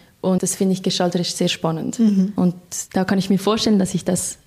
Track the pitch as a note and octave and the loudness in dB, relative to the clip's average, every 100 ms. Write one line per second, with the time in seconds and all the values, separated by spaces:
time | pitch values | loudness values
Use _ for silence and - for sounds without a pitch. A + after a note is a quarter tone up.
0 | - _ F#3 F#3 F#3 - F#3+ F#3 F#3 - | -20 _ 0 0 0 0 0 0 -2 0
1 | F3+ F3 F3 - F3 - D#3+ D#3+ - - | 0 0 -2 -2 -2 -2 -4 -4 -4 2
2 | A3+ G3 F#3+ G3 F3+ F3+ - - - F#3+ | 2 4 2 2 0 0 -8 -12 -4 -2
3 | F#3 G3 F#3 F#3+ G3+ A3 A#3 G#3 F#3 F3 | 0 0 2 0 0 0 2 2 2 -2
4 | - F3+ - - | -2 -4 -4 -12